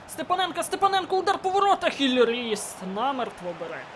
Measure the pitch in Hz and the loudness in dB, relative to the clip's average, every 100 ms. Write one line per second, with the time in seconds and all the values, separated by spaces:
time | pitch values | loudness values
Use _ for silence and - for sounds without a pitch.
0 | - - 311 370 359 339 320 381 392 381 | -12 -8 -2 0 0 -2 -4 2 2 2
1 | 339 381 381 370 381 392 403 370 339 - | 0 0 2 0 2 4 4 4 2 2
2 | 269 254 233 240 233 202 - - 185 196 | 2 4 4 2 -2 -4 -4 -10 -8 -2
3 | 262 262 208 - 180 170 165 143 123 | -2 -2 -4 -6 -8 -8 -8 -10 -12